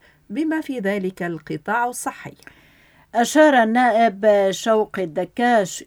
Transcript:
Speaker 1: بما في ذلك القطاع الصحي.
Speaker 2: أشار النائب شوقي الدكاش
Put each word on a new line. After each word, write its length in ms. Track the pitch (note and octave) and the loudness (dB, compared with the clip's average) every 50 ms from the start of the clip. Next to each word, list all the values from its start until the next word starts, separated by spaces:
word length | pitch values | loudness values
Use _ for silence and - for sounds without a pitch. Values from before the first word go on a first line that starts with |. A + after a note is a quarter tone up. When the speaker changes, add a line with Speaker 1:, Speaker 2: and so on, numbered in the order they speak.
| _ _ _ _ _ _ | _ _ _ _ _ _
Speaker 1:
بما 300 | G3+ C4 D#4+ D#4+ D#4 D#4+ | -6 -4 -4 -2 -4 -4
في 180 | D4+ - C4+ B3 | -6 -6 -8 -4
ذلك 440 | G3 F#3+ G3+ G#3 F#3 F#3 F#3+ - | -4 -4 -4 -4 -6 -8 -8 -6
القطاع 640 | F#3 F3 E3+ D#3+ - - D#3+ D3+ - - G#3+ A#3+ A#3+ | -8 -8 -8 -10 -10 -10 -10 -10 -6 -4 -4 -2 -2
الصحي. 480 | B3 - - - - - - - - - _ _ - _ _ _ _ _ _ _ _ _ _ _ _ - | -4 -6 -8 -10 -10 -10 -10 -18 -18 -20 _ _ -20 _ _ _ _ _ _ _ _ _ _ _ _ -2
Speaker 2:
أشار 400 | A3+ A#3+ - - D4+ D#4 D4+ C#4 B3 | -2 -2 2 4 4 6 6 6 4
النائب 840 | A3+ A3 A3+ B3 B3+ A#3+ G#3 A3+ A#3 A3+ F#3+ G3 G#3 G#3+ G#3 G3+ G3 G3 | 2 2 2 2 2 2 2 2 2 2 0 2 2 4 4 4 2 0
شوقي 540 | G3 - - A#3 A3 G#3+ G#3+ G#3 - G3+ F#3 | -2 -2 -2 0 0 0 0 -2 -4 -8 -8
الدكاش 800 | E3 D3 F#3 F3+ F3 _ - A#3+ B3 A#3+ A3 F#3+ F3 - - - | -6 -6 -6 -8 -6 _ -2 0 2 2 2 0 -2 -6 -14 -10